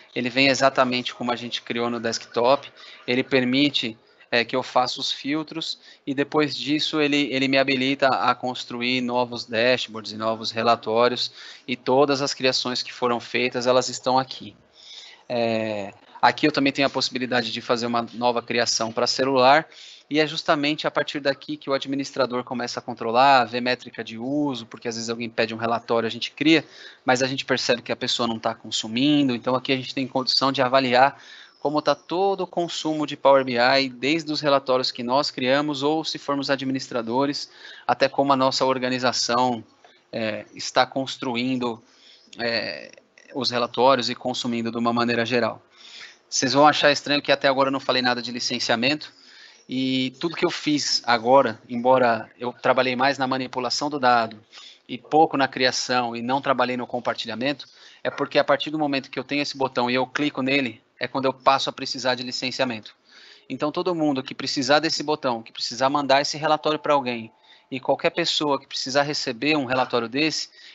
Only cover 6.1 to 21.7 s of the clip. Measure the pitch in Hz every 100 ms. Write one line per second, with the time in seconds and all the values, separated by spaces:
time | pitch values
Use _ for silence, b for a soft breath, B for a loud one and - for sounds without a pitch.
6.1 | 135 143 151 147 123 123 151 - 156 147
7.1 | 143 135 131 135 135 135 127 131 135 135
8.1 | 104 120 123 123 120 - 120 120 127 123
9.1 | 123 120 120 113 110 123 123 - 110 101
10.1 | 107 110 110 113 117 117 117 110 113 123
11.1 | 120 - B B B - 123 - 131 143
12.1 | 135 139 - 131 - 123 123 - - 123
13.1 | 117 117 120 123 123 123 127 127 123 127
14.1 | 127 135 - 104 - _ B B B B
15.1 | B - 123 117 113 110 107 98 - B
16.1 | B 123 - 151 143 139 135 135 131 -
17.1 | 127 123 123 113 113 - 120 120 120 113
18.1 | 110 120 117 117 120 113 - 110 123 120
19.1 | - 135 131 127 151 160 B B B -
20.1 | 147 151 160 - 156 143 156 156 151 143
21.1 | 147 139 135 - 147 -